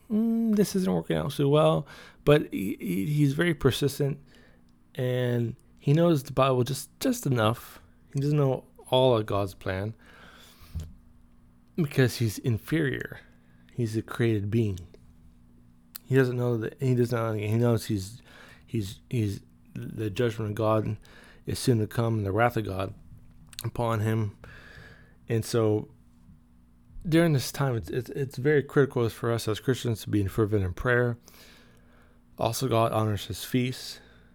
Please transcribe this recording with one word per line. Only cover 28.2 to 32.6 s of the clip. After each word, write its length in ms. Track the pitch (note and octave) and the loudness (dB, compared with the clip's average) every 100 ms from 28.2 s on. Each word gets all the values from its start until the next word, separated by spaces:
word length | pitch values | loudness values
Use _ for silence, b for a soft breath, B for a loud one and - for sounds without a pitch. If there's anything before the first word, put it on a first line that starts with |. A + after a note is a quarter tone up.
| C#3 - | -6 -2
very 260 | C3+ D3+ | 2 2
critical 460 | C#3 D3 C3+ B2+ A#2 | 2 2 2 2 -2
for 240 | - A#2+ | -2 -2
us 160 | A#2 A2 | -2 -2
as 100 | G#2 | -2
Christians 440 | - B2 B2 A2 | -2 -2 -2 -4
to 80 | - | -2
be 160 | G#2 G2 | 0 0
fervent 380 | - G#2+ G#2+ | 0 0 0
in 100 | F#2 | -2
prayer. 420 | F2+ B2+ B2 B2 A#2+ B B B B B B B B B B _ - | -2 0 2 2 -2 B B B B B B B B B B _ -4
Also, 300 | A#2 A#2 | -2 -2